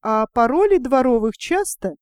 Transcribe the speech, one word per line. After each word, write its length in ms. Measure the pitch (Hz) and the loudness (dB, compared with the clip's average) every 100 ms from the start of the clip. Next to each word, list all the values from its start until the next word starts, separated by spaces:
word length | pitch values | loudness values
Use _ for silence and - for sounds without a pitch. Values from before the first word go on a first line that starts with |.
А 240 | 220 220 220 | -2 -2 -2
пароли 520 | - 233 294 403 370 | 0 0 2 2 2
дворовых 580 | 247 262 254 233 220 - | 2 0 2 2 -2 -6
часто? 580 | - 359 403 - 190 147 | -4 -4 -4 -8 -10 -10